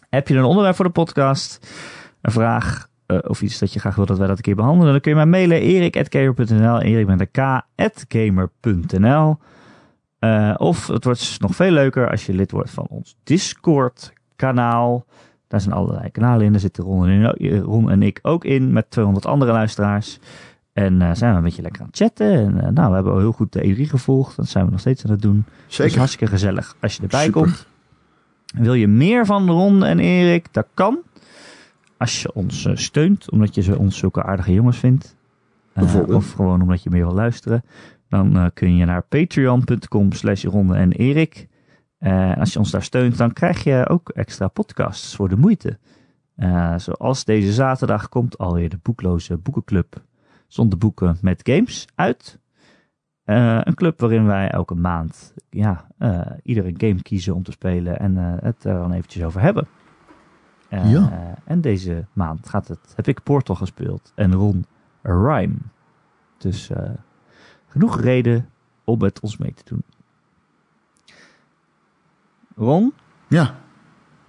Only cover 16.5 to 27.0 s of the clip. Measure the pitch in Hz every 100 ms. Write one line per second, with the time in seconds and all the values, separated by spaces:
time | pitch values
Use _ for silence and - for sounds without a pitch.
16.5 | 104 92 - 92 95 90 98 113 - 95
17.5 | 101 - 110 113 98 101 - - 170 160
18.5 | 135 131 117 - - 104 98 - 143 127
19.5 | 113 107 - 104 101 - - - - -
20.5 | _ _ - 98 92 87 85 117 92 85
21.5 | - 85 98 - - 220 - 214 170 101
22.5 | 92 - 131 139 92 95 95 107 110 107
23.5 | - 98 98 147 131 127 135 135 - 123
24.5 | 95 92 95 127 131 110 101 107 101 107
25.5 | - _ - 147 - 131 - 107 98 98
26.5 | 95 - - 104 -